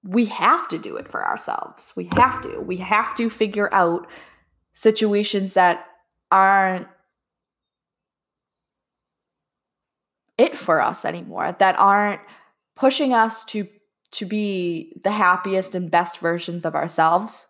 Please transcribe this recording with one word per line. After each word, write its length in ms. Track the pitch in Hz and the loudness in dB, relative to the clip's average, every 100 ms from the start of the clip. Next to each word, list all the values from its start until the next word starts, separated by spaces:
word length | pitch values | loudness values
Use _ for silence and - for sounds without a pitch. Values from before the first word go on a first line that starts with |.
we 220 | 202 208 220 | -2 0 0
have 420 | - 208 330 - | 0 2 2 0
to 100 | - | -10
do 180 | - 57 | -10 -12
it 140 | - | -10
for 160 | - 50 | -6 -4
ourselves. 640 | - - 52 - - - - | -4 -6 -8 -8 -14 -14 -12
We 120 | 175 - | -4 2
have 260 | 254 - | 2 2
to. 180 | - - | -10 -10
We 160 | - 180 | -8 -8
have 400 | 185 214 240 - | -2 0 0 -4
to 120 | 226 | -4
figure 460 | 220 220 208 202 | -2 -2 0 0
out 320 | 196 175 170 - - - _ _ _ _ | 2 2 0 -6 -20 -20 _ _ _ _
situations 800 | - 220 214 220 202 208 202 190 | 0 2 2 0 0 -2 -4 0
that 300 | 190 180 170 - _ _ _ _ | 2 4 2 -8 _ _ _ _
aren't 560 | 190 190 196 190 185 175 _ _ _ _ _ _ _ _ _ _ _ _ _ _ _ _ _ _ _ _ _ _ _ _ _ _ _ _ _ _ _ _ _ _ - | 4 6 4 2 -2 -8 _ _ _ _ _ _ _ _ _ _ _ _ _ _ _ _ _ _ _ _ _ _ _ _ _ _ _ _ _ _ _ _ _ _ 2
it 160 | 233 - | 2 2
for 240 | - 160 | 0 2
us 240 | 120 180 | 2 -2
anymore, 520 | - 170 175 - 165 180 | -6 -6 -10 -6 -6 2
that 180 | 190 185 | 2 6
aren't 440 | 196 202 208 190 - - _ _ _ _ | 4 4 2 -4 -12 -20 _ _ _ _
pushing 360 | 262 262 277 | 0 2 0
us 320 | 240 226 - | 2 2 -2
to, 240 | - 214 190 _ _ _ _ | -8 -8 -8 _ _ _ _
to 160 | - 190 | -10 -6
be 680 | 214 208 190 175 165 160 - | -4 -2 -2 -4 -4 -10 -4
the 80 | 190 | -2
happiest 640 | 214 185 185 196 190 190 185 | 2 2 2 0 -2 -2 -6
and 160 | 175 | 0
best 260 | 170 175 - | 2 0 -2
versions 460 | 165 170 170 175 | -2 -2 -6 -6
of 100 | 165 | -4
ourselves. 720 | 151 165 - 160 175 214 - - | -4 -2 2 4 2 -2 -10 -12